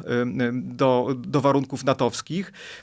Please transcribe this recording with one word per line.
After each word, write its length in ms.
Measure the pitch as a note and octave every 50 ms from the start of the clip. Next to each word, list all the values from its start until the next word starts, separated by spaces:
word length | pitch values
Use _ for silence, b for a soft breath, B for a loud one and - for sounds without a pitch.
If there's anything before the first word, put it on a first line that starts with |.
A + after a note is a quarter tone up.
| C#3+
e, 480 | - B2 A#2+ B2 B2 - - B2 A#2+ A#2+
do, 600 | B2+ B2 B2+ B2 B2 C#3 C3 B2+ B2 B2 A#2+ C#3
do 240 | B2 A#2+ B2+ C3 D3
warunków 440 | B2+ C#3+ C3+ C#3+ C3+ - - B2 -
natowskich. 680 | C3+ C3 - C3 A#2+ A2+ - - - D3+ F#3 G3 - B B B B B B